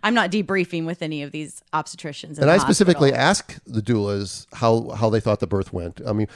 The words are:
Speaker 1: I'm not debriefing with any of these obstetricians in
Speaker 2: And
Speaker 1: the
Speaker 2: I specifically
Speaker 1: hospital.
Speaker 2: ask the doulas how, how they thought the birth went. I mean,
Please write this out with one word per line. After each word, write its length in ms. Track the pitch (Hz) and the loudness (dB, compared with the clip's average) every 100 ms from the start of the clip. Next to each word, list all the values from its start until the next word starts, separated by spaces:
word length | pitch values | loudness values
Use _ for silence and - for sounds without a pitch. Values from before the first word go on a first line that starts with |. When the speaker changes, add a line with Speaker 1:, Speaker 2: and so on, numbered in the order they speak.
Speaker 1:
I'm 120 | 214 | 0
not 180 | 233 185 | 0 0
debriefing 520 | 208 185 190 175 170 | -2 0 -2 -2 -4
with 160 | 165 170 | -6 -6
any 220 | 156 151 | -6 -6
of 80 | 143 | -8
these 320 | 156 151 - _ | -10 -12 -16 _
obstetricians 580 | 156 - - 160 143 156 | -6 -6 -10 -12 -12 -12
in 100 | 139 | 0
Speaker 2:
And 80 | 139 | 4
Speaker 1:
the 60 | |
Speaker 2:
I 40 | 185 | 6
specifically 540 | - 196 185 165 139 | 4 4 4 4 4
Speaker 1:
hospital. 120 | 127 | 4
Speaker 2:
ask 400 | 143 208 - - - | 2 0 -4 -18 -8
the 140 | 113 | -4
doulas 680 | 104 113 101 101 101 - - | 0 0 0 -2 -6 -10 -16
how, 360 | - 117 117 117 113 | -2 2 2 0 0
how 140 | 110 | 2
they 100 | 110 | 2
thought 180 | 110 104 | 2 0
the 80 | 87 | 0
birth 260 | 98 95 | -2 -2
went. 280 | 92 85 - | -6 -8 -8
I 80 | 113 | -4
mean, 140 | 107 107 | -2 -2